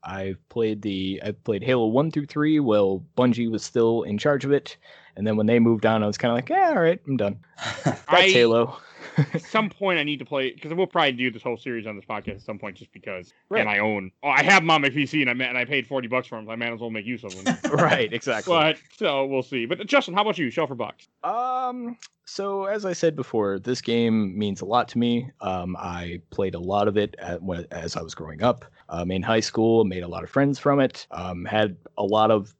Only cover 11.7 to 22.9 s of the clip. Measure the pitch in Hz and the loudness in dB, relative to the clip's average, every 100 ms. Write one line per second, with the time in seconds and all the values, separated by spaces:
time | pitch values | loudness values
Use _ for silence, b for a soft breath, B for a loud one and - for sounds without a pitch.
11.7 | 117 107 104 - 107 104 101 - 104 107 | -8 -8 -12 -8 -8 -8 -12 -12 -10 -10
12.7 | 92 90 - 98 92 90 _ _ 220 107 | -14 -20 -16 -12 -12 -12 _ _ -2 2
13.7 | 101 107 104 92 _ 143 135 156 196 165 | 2 2 0 -4 _ 0 2 6 4 6
14.7 | 160 139 135 143 156 131 123 127 123 120 | 2 2 -2 -2 0 0 0 -2 -2 -2
15.7 | 139 113 135 120 127 123 117 107 113 120 | -2 -2 -6 -2 -4 -4 -12 -10 -6 -6
16.7 | 113 117 110 104 120 104 92 95 190 - | -6 -8 -8 -6 -8 -8 -6 -4 -2 -2
17.7 | 143 160 151 110 117 - 110 143 170 156 | 2 2 2 0 -2 -4 -4 2 2 2
18.7 | 156 _ - 196 139 135 135 127 131 117 | 0 _ -4 -2 0 0 -2 -4 -6 -4
19.7 | - 107 285 220 180 208 180 135 113 147 | -6 2 0 2 0 0 0 -2 -2 -4
20.7 | 127 110 - _ _ 160 220 254 254 254 | -4 -8 -10 _ _ -6 -4 -4 -4 -4
21.7 | 247 240 240 - _ - - 196 196 190 | -6 -10 -12 -18 _ -16 -8 -4 -4 -2
22.7 | 214 196 | -4 -4